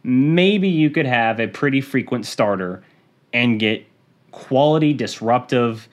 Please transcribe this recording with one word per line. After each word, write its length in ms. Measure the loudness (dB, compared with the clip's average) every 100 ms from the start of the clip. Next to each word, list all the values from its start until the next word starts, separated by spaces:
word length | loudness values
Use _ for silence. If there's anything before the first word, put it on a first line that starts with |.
maybe 640 | -2 2 2 4 4 2 2
you 220 | 2 2
could 160 | 0 0
have 340 | 0 0 0
a 80 | -4
pretty 320 | -2 -2 0
frequent 460 | -2 -4 -4 -6 -6
starter 560 | -2 0 -2 -4 -8 -16 _ _ _ _
and 260 | -2 0 0
get 260 | 0 -2 -8 _ _ _ _
quality 600 | -18 -2 2 2 2 2
disruptive 920 | 0 -4 -6 -2 -2 0 0 0 -4 -12